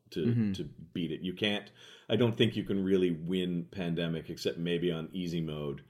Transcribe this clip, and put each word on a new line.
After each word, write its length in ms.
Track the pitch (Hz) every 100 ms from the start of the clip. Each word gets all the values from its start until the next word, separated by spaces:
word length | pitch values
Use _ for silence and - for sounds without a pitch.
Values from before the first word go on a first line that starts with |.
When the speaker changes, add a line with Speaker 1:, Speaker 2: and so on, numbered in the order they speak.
| -
Speaker 1:
to, 140 | - 80
Speaker 2:
Mm-hmm. 260 | 120 104
Speaker 1:
to 100 | 92 73 - -
beat 180 | 95 82
it. 100 | 76
You 120 | 92
can't, 360 | 90 107 104 - - - - -
I 80 | 110
don't 200 | 120 117
think 180 | 110 110
you 80 |
can 180 | 98 98
really 260 | 95 95 92
win 540 | 80 82 92 90 87 85
Pandemic 580 | 101 85 85 85 82 76
except 280 | 80 98 82
maybe 320 | 85 85 87
on 180 | 80 80
easy 300 | 95 87 85
mode 400 | 80 76 73 71 -